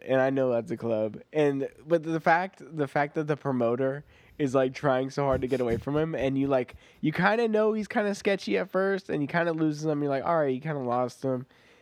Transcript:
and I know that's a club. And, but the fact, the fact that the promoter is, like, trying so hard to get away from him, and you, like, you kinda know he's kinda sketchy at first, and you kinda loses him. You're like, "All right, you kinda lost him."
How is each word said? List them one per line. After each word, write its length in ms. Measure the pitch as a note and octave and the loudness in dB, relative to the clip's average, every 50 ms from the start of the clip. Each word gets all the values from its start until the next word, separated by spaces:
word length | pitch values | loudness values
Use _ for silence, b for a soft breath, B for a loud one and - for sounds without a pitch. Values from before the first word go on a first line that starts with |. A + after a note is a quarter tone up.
| - | -2
and 140 | - C3 C3 | 0 2 4
I 100 | C3 C3+ | 4 2
know 220 | C3+ C3+ C3 B2+ | 2 2 2 2
that's 180 | A#2+ A#2 A2+ - | 2 0 -2 -4
a 60 | A#2 | -6
club. 420 | A2+ A#2 A#2 A2+ G#2+ A2 G#2+ A2 - - - | -4 -2 -2 0 0 0 -2 -4 -8 -12 -4
And, 360 | - D#3 D3 C#3+ C#3 C3+ C3+ - - - C3 | 0 2 2 2 2 0 -4 -6 -8 -10 -2
but 200 | D#3 E3+ E3 D3+ | 0 0 0 0
the 160 | E3 D#3+ D#3+ | -2 -4 0
fact, 420 | - F3 E3 F3 F#3 F#3+ - - D3 C3 E3 | 2 4 4 4 2 -4 -10 -16 -18 -12 -4
the 100 | D#3 C#3+ | -4 -4
fact 300 | C3 - D3 D3 D3+ - | -2 0 -2 -2 0 -2
that 100 | E3 D3+ | -4 -2
the 100 | D3 D3 | -2 -4
promoter 680 | - - C#3 C3 B2 A#2 A2+ B2 B2 C3+ C3+ C3+ D3 - b b b b b b - | -2 -2 -2 0 0 2 0 0 0 0 -2 -2 -6 -12 b b b b b b -4
is, 160 | D3 C3 A#2+ | -2 2 2
like, 180 | C3+ C3 C3+ C3 | 2 2 2 -2
trying 360 | - - C#3+ C3 B2+ C3+ C3+ | -2 0 0 2 2 0 -2
so 140 | - C#3+ C#3+ | -2 -2 0
hard 160 | C#3 C3 B2+ | 2 2 0
to 80 | C3 B2+ | 0 0
get 120 | C3+ B2 | 0 0
away 160 | B2 A#2+ A#2 | 0 0 0
from 200 | A#2 - C#3 C#3+ | -2 -2 -2 0
him, 180 | D3+ D#3+ E3 D#3+ | 0 0 0 -2
and 240 | A#2 C3 C3+ C3+ C3+ | -2 -2 0 0 0
you, 80 | C#3 | 0
like, 300 | C#3 C#3 B2+ B2 - - b b b b b | 2 2 0 0 -2 -10 b b b b b
you 100 | b D#3 | b -2
kinda 380 | D3+ - F3+ G3+ G#3+ A#3 A#3+ A3+ | 0 2 2 2 4 2 0 2
know 240 | G#3+ G#3+ A3 G#3+ | 2 2 2 2
he's 160 | A3 A3 G3+ - | 2 -2 -4 -2
kinda 260 | - A#3+ G#3 G3+ G3+ | -2 0 0 0 -2
sketchy 420 | - - G3+ G3 F#3 - G#3 G3 | -2 0 -2 -2 -2 -2 -2 -2
at 140 | F#3+ F3+ F#3+ | -2 -2 -2
first, 400 | - F#3+ F#3+ G3 G3 F#3 - - | 0 0 0 0 0 -2 -4 -4
and 100 | D#3 D3+ | -2 -2
you 60 | C#3+ | -2
kinda 260 | C3+ - E3+ E3+ E3+ | -2 0 0 0 0
loses 320 | D#3+ D#3+ D#3+ D#3 D3 D3 D#3 | 0 0 0 0 0 -2 -2
him. 160 | D#3 D3+ C#3+ | -2 0 0
You're 100 | D3 C#3+ | 0 0
like, 140 | C3+ C3+ - | -2 -2 0
"All 140 | - E3+ D#3+ | 0 2 2
right, 160 | D3 C#3 C3 | 2 0 0
you 60 | B2+ | -2
kinda 180 | - E3 D3 C#3 | -4 -6 -4 -4
lost 440 | B2+ A#2+ A#2+ B2 B2+ A#2+ - - - | -2 -2 0 0 0 -2 -4 -4 -4
him." 220 | C3 C3 B2 C3 b b b b b b b | -2 -2 -2 -6 b b b b b b b